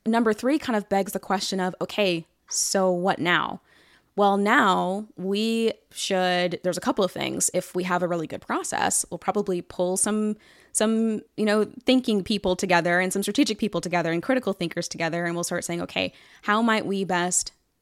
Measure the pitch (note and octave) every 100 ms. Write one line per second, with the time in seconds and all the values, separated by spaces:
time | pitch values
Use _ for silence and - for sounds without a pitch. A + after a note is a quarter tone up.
0 | - A3+ A3+ G#3+ A#3+ D4+ - A3 G3+ G3
1 | G3 F#3+ - F#3+ - F#3+ F#3 - - -
2 | G3+ E3+ E3+ _ - - - G3+ F#3 F3+
3 | F#3 - E3+ E3+ - - _ _ _ _
4 | _ - G3+ G3 G3+ C4 A3 F3+ F3+ F#3+
5 | G#3+ - F3+ G3+ A3 A3+ A3+ - _ -
6 | - F#3+ F#3 F3+ F3+ E3+ F3+ F3 B3 C#4+
7 | F#3 - C#3 - - F3+ F3+ F3+ F3+ F3+
8 | F3 F3 D#3+ - - C#4 F#4+ - - -
9 | - E3+ - G3+ G3+ F3+ E3+ - F3+ F#3
10 | - G#3+ G#3 G#3 - - _ - A3 A3
11 | A3+ G#3+ - - G#3 G#3+ G#3 - - B3+
12 | B3 G#3+ F3 G3+ G3 F3+ F#3+ F3 E3+ F3
13 | F#3 G3 G3+ G#3 C#4+ G#3+ G#3 E3+ E3+ F3
14 | E3 E3+ - C4 B3 G3 E3+ F3 E3+ E3
15 | E3 E3+ F3 E3+ E3+ F3 - E3+ F3 -
16 | F#3 - - - - G#3+ A#3 A3 - G3
17 | F#3 F3+ F3 F3+ - - _ _